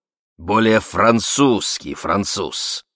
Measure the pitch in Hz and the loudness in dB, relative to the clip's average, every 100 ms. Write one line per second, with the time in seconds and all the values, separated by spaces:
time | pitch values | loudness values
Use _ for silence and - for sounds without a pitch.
0 | _ _ _ - 82 110 113 110 - - | _ _ _ -12 -2 2 4 2 0 0
1 | 110 117 - - 139 107 - - - - | 2 2 2 2 2 2 -2 -6 -8 -8
2 | - 95 95 - 76 - - - - | -2 -2 -2 -4 -6 -6 -6 -8 -12